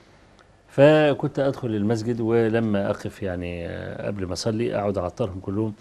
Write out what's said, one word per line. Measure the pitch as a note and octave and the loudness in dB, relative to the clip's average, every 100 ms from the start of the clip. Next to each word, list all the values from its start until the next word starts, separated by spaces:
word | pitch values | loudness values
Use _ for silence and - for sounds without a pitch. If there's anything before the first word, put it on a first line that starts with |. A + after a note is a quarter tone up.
| _ _ _ - _ _ _ | _ _ _ -20 _ _ _
فكنت | - D3 D#3 D3+ C3 D3 D3 | 6 8 8 4 2 -2 0
أدخل | C#3 C3+ B2 | -2 -2 -2
المسجد، | G#2+ G#2 A2+ A2+ A#2 | 0 0 0 -2 -2
ولما | A2+ A#2 A2 A#2 A2 G2+ G#2 | 2 4 4 2 0 0 -2
أقف | G2+ G2 - | -4 -8 -8
يعني، | F#2+ F2+ F2 F2 E2+ | -6 -6 -6 -8 -8
آه، | F2+ F#2 G2 A2 | -10 -10 -8 -6
قبل | G2+ F#2 | -6 -6
ما | |
أصلي | F2+ A#2 G#2+ A#2 G#2+ | -4 -2 -2 -2 0
أقعد | G2+ F#2+ | 0 -2
أعطرهم | F2 - G#2+ F#2 | -4 -4 -6 -6
كلهم، | G2 G2+ A2 G#2 | -6 -4 -4 -6